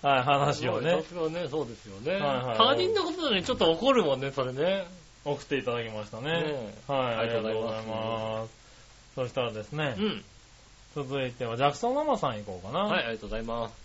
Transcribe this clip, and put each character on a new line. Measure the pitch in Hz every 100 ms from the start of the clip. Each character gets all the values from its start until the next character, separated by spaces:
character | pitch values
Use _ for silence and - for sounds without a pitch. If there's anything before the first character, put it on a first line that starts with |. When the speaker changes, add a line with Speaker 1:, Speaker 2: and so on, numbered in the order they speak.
Speaker 1:
は | 143 135
い、 |
話 | 127 143 143 - 123
を | 135
ね。 | 147
Speaker 2:
さ | 160 156
す |
が | 175 160
ね、 | 170 156
そ | 151
う | 135
で |
す | 110 104
よ | 98
ね。 | 131
Speaker 1:
は | 190
い |
は | 143 131
い | 127
は |
い。 | 220
Speaker 2:
他 | 233
人 | 294 370
の | 427
こ | 330
と | 339
な | 302
の | 196
に |
ち | 175
ょ |
っ | 254
と | 170
怒 | 165 240
る | 254
も | 165 131
ん |
ね、 | 139
そ | 135
れ | 127
ね。 | 131 170 196 180 - - -
Speaker 1:
送 | 147 143
っ |
て | - 135
い |
た | 120
だ | 120
き | 113
ま | 107
し | 104
た | 113
ね。 | 143
Speaker 2:
ね | 165 156 143 107 107 -
え。 |
Speaker 1:
は | 135 127
い、 |
Speaker 2:
あ | 113 117
り |
が |
と | 113
う |
ご | 107
ざ |
い |
ま | 110 113
す。 | 110
Speaker 1:
あ |
り | 110
が |
と |
う |
ご |
ざ | 110
い | 110 113 110 110
ま | 113
す。 | - - - - - -
そ | - 123
し |
た | -
ら | 120
で | 107
す | 104
ね、 | 147 147 120
Speaker 2:
う |
ん。 | 208 123 - - - - - - - 151
Speaker 1:
続 | 131 139
い | 127
て | 120 120
は | 117
ジ |
ャ | 143
ク | 143
ソ | 233
ン |
マ | 277
マ | 311 247
さ | 147
ん | 110
行 |
こ | 101 92
う | 95
か |
な。 | 151 208
Speaker 2:
は | 185
い、 |
あ | 117
り |
が | 110
と | 104
う |
ご | 110
ざ |
い |
ま | 113 117 113
す。 | -